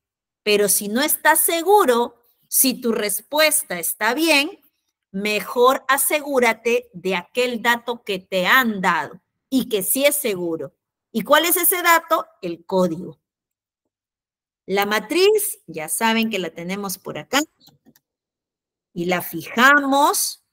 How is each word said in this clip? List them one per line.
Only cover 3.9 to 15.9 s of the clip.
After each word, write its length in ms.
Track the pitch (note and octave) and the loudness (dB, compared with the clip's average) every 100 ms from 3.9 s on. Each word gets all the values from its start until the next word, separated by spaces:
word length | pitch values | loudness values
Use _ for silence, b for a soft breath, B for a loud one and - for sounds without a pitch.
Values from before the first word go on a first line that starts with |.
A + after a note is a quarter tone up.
| - G#3+ | -4 -2
bien, 460 | B3+ E4 C#4+ D4+ G4+ _ _ _ _ _ | 0 2 2 0 -6 _ _ _ _ _
mejor 760 | F#3+ G#3 G#3 G3 - B3 C4+ - | -6 -4 -4 -4 2 4 2 0
asegúrate 1000 | C4 - D4+ C#4+ C4+ A#3 A3+ A#3 A#3+ - | 0 0 -2 0 2 2 0 -2 -2 -4
de 220 | F3+ F#3 F3+ | -8 -4 -4
aquel 460 | - - B3 A#3+ | -4 -4 -2 -2
dato 420 | A#3+ A#3+ A#3+ A#3 | 0 0 -2 -10
que 160 | - F#3 | -8 -8
te 260 | F#3 F#3+ F3+ | -4 -2 2
han 360 | B3+ A#3+ G3+ | 2 2 0
dado 400 | F#3 E3 C#3 - _ _ _ | 0 0 -4 -12 _ _ _
y 200 | C4 - | -4 -2
que 120 | G3+ | -4
sí 240 | F#3+ C4 C#4+ | -4 0 0
es 100 | C#4+ | 0
seguro. 600 | A#3 F#3 F3 D#3+ C#3+ - _ _ _ | -4 -4 -6 -6 -10 -16 _ _ _
¿Y 100 | A3+ | -8
cuál 240 | G3 D4 E4+ | 2 2 2
es 100 | F4+ | 0
ese 260 | E4 F4+ | 0 0
dato? 460 | F4 E4 E4 D#4+ - _ | 2 2 2 -2 -4 _
El 240 | F3+ E3+ - | -10 -10 -4
código. 540 | F#3+ F3+ D#3+ D#3 - _ _ _ _ _ _ _ _ _ _ _ _ _ _ - | 0 0 -2 -10 -16 _ _ _ _ _ _ _ _ _ _ _ _ _ _ -6
La 200 | F#3+ G3+ | -2 0
matriz, 720 | G#3+ G#3+ D#4+ G4 G#4+ - - - | -2 0 2 4 4 0 -8 -12
ya 200 | D#3+ | -12
saben 420 | D#3 | -8